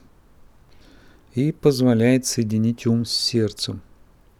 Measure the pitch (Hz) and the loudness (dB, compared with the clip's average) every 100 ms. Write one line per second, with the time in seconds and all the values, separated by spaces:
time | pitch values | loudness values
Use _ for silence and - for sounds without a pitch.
0 | - _ _ - - _ _ - - - | -16 _ _ -20 -20 _ _ -20 -20 -20
1 | - - _ 120 147 - 151 131 127 113 | -20 -20 _ -4 -4 0 0 2 2 4
2 | 117 127 127 - 110 110 113 117 117 117 | 4 2 0 -4 -2 0 0 -2 0 0
3 | 117 - - 120 107 - - 95 - - | -2 -4 -2 -2 -2 -4 -10 -10 -14 -20
4 | - _ _ | -20 _ _